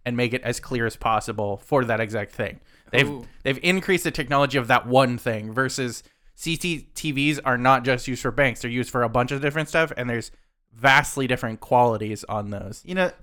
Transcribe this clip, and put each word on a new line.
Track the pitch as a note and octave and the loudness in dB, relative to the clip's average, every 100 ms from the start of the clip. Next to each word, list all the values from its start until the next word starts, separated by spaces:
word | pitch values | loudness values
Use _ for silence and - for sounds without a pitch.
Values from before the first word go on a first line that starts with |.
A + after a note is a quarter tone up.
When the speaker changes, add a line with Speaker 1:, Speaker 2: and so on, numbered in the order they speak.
| B2 | -6
Speaker 1:
and | A#2+ | -2
make | B2 | 0
it | B2+ | -2
as | A#2+ - | -4 -6
clear | - B2+ A2+ | -6 -4 -2
as | - | -2
possible | A2+ A2 A#2 G#2 G#2 G2 | 0 0 -2 -4 -4 -6
for | - C#3+ A#2+ | 0 2 2
that | A2 | 0
exact | G#2+ G#2+ G2+ | -2 -4 -6
thing. | - G#2 - - _ _ | -6 -6 -8 -18 _ _
They've, | B2 C#3+ | 2 2
Speaker 2:
Ooh. | C#3 - - | 0 -14 -6
Speaker 1:
they've | C3 C3+ | -4 -2
increased | F3 F#3+ F#3 F3+ E3 | 0 0 2 0 0
the | |
technology | - B2+ C#3+ C#3 C#3 | -4 0 2 2 2
of | A#2 | 2
that | A#2+ A#2 | 2 4
one | B2+ B2+ A#2+ | 4 4 0
thing | B2 A2 G#2+ | -4 -4 -4
versus | A#2 C3 - B2 A2 - _ - - | -2 -2 -2 -4 -6 -16 _ -20 -10
C | E3 D#3+ | -6 -2
C | F3+ D3+ - - | -2 -4 -8 -8
T | D#3 | -4
Vs | C#3 D3 C#3+ | 0 0 0
are | C3 B2 | 0 2
not | B2+ C3 | 4 4
just | B2+ B2 - | 4 0 -2
used | A#2+ | -4
for | B2+ | -2
banks. | A#2 C3+ A2 | 2 0 0
They're | A#2+ | -4
used | B2 A2+ | -4 -2
for | B2 | 0
a | A#2 | 2
bunch | B2 B2 | 2 0
of | C#3 | -2
different | C#3+ D#3 D3+ | -2 -2 0
stuff, | E3 D#3 - | 0 0 -2
and | B2 | -4
there's | A#2 - - _ _ _ | -4 -6 -14 _ _ _
vastly | A2+ C3+ C#3 C#3 C#3+ B2+ | 0 4 6 4 0 0
different | B2+ A#2+ A2 | -2 -4 -8
qualities | - - A#2+ G#2+ G#2+ G#2+ - | 2 4 4 2 -4 -6 -6
on | G#2+ G2+ | -6 -6
those. | G2+ G2 - - | -8 -10 -14 -6
Speaker 3:
You | F#3 | -2
know, | F3+ - | -2 -4